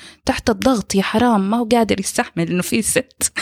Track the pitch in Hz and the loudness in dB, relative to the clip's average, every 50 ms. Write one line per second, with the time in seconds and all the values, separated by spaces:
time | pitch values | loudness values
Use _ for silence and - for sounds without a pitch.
0 | - - - _ - - 262 - - - 220 190 - 262 262 214 196 - - 196 | -20 -20 -20 _ -4 -4 -4 -2 0 -2 -2 0 2 2 2 0 0 -2 0 0
1 | 185 - - 220 247 247 233 202 190 196 220 240 240 214 240 233 226 202 202 190 | 0 0 2 2 2 4 2 2 2 0 0 -2 0 2 2 2 2 2 0 -2
2 | 190 - - - 233 - - 175 170 165 165 180 175 - - 226 214 - - - | -4 -4 -2 -4 -4 -4 -2 -4 -4 -2 -2 -2 -2 -2 -2 -2 0 0 0 -2
3 | 254 _ _ - - - - - | -2 _ _ -6 -6 -6 -4 -4